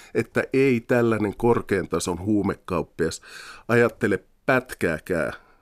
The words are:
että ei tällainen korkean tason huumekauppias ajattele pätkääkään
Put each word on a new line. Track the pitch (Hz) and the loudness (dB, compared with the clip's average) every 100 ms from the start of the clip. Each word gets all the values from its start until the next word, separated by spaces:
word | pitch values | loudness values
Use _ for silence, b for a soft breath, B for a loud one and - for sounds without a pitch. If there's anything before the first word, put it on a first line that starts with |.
| B | B
että | - 117 - - | -4 -2 -2 0
ei | 131 135 120 | 2 2 2
tällainen | - 123 117 110 104 90 | 2 2 2 2 -2 0
korkean | 117 117 - 98 80 | 2 2 0 -2 0
tason | 82 95 87 | -4 -4 -4
huumekauppias | 95 104 98 - - 87 76 - 80 - B B B B - | -2 0 0 -4 -4 -4 -4 -4 -4 -4 B B B B 0
ajattele | 120 117 - 107 95 - _ - | 2 2 0 -2 -2 -4 _ 0
pätkääkään | 127 - - 92 80 - 87 64 - B B | 0 -2 -4 -2 -2 -4 -4 -4 -6 B B